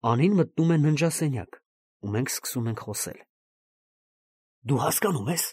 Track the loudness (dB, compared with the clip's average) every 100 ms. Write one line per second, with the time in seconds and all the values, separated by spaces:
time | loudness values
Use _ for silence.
0 | 2 2 4 4 2 2 4 4 4 4
1 | 0 0 -2 -2 -8 -16 _ _ _ _
2 | -4 -2 -2 -4 -6 -4 -4 -4 -8 -8
3 | -8 -10 -20 _ _ _ _ _ _ _
4 | _ _ _ _ _ _ -2 0 0 0
5 | -2 -2 -2 -4 -4